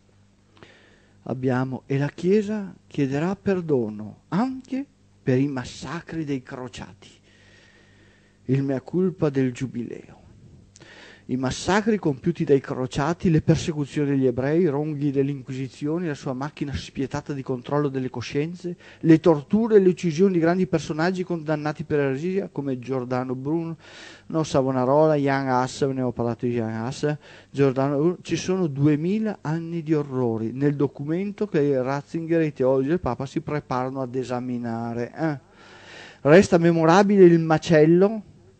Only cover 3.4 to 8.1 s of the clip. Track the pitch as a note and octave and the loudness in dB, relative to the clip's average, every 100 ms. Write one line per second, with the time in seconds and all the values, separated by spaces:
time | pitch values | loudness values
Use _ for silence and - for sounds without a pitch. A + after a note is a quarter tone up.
3.4 | G3+ F#3 D#3+ C3+ G#2+ G#2 G#2+ G#2 _ F3 | -2 -2 0 0 -2 -6 -12 -16 _ -2
4.4 | C4 C4 - C4 C#4 _ _ _ - B2+ | -2 -6 -8 -8 -8 _ _ _ 0 0
5.4 | D3 C3 - - C3 E3 - E3 D3 C3+ | 0 -4 -10 -12 -10 -10 -8 -8 -6 -8
6.4 | - C3+ B2 - - - - - _ _ | -8 -12 -12 -14 -16 -18 -20 -20 _ _
7.4 | - - - _ _ - - | -20 -20 -20 _ _ -20 -20